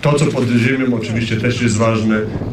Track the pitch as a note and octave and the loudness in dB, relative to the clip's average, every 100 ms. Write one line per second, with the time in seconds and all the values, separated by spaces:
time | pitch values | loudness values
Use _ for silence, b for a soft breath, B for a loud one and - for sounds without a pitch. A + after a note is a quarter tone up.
0 | D3 D3 D3 C#3 A#2 A#2+ B2 C3+ C3 A#2 | 0 2 2 0 2 2 2 2 0 -2
1 | G#2+ A2+ A#2 A2 B2 A2+ A#2+ G2+ A2+ A2 | -2 -4 -2 -2 -2 0 0 2 2 2
2 | A2 A2 G#2+ G2+ - | 2 0 -2 -6 -6